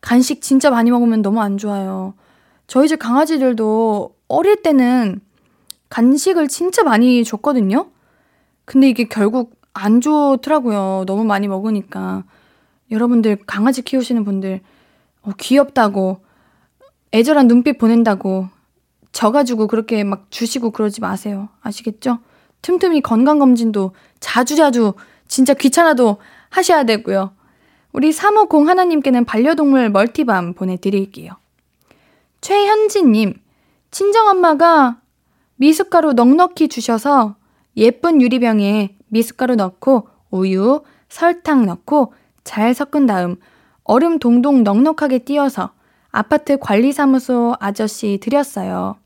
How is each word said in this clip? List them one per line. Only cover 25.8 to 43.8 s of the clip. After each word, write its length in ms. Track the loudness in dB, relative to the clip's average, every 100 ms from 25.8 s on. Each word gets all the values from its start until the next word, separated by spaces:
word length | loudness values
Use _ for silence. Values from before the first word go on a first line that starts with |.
| 2 4 0 0 -10 _ _
하셔야 340 | -4 2 2
되고요. 480 | 2 -2 -2 -4 -4 _ _ _ _ _ _
우리 180 | -2 -2
삼오공 580 | 2 2 2 2 2 4
하나님께는 560 | 2 2 0 0 0
반려동물 680 | 0 0 0 2 2 2 2
멀티밤 640 | 2 0 -2 -2 -2 -2
보내드릴게요. 840 | -6 -6 -4 -4 -4 -4 -10 -20 -20 _ _ _ _ _ _ _ _ _ _
최현진님, 1000 | -2 0 2 2 2 2 2 2 0 -4 _ _ _ _ _
친정엄마가 1080 | -4 0 2 2 4 2 4 4 4 2 -2 _ _ _ _ _ _
미숫가루 580 | 2 2 2 2 2
넉넉히 540 | 2 4 4 2 0 -4
주셔서 680 | -2 -4 -4 2 2 0 -6 _ _ _ 2
예쁜 440 | 2 2 0 2
유리병에 760 | 2 2 0 0 0 0 -4 _ _
미숫가루 480 | -4 -4 -4 -2
넣고 540 | -2 -2 -4 0 0 0 _ _
우유, 500 | -4 -2 0 0 0 _ _ _
설탕 580 | -2 -2 -2 0 0 0
넣고 460 | -4 -2 0 0 _ _ _
잘 300 | -12 -2 -2
섞은 320 | 0 -4 0 0
다음 300 | 0 -4 -6 _ _ _ _